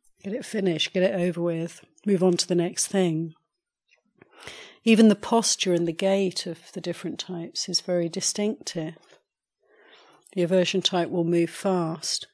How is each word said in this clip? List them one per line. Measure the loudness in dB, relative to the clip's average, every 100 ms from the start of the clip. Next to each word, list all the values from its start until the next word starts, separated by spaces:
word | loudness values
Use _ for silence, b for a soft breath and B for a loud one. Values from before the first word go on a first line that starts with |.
| _ _
get | -10
it | -8
finished, | -6 -2 0 0 -2
get | 0
it | 0
over | 2 -2 -2
with, | -2 -4 -6 -10 -20 _
move | 0 2
on | 4 2
to | 2
the |
next | 0 0 -2 -2
thing. | 0 0 0 -4 -10 _ _ _ _ _ _ _ _ B B B B B B
Even | 4 8 8
the |
posture | 6 2 0 2 0 0
and | 0 0
the |
gait | -2 0 0 0 -4 -8
of | -12 -14
the | -10
different | -8 -8 -8 -8
types | -8 -8 -8 -8 -6
is | -6
very | -2 -2 -2
distinctive. | -4 -4 -2 -4 -4 -8 -8 -8 -10 _ _ _ _ _ _ b b b b b b b
The | -2
aversion | 2 4 4 2
type | 0 0 0
will | 0
move | 2 2 0
fast, | -2 -2 0 -2 -4 -6 -6 -8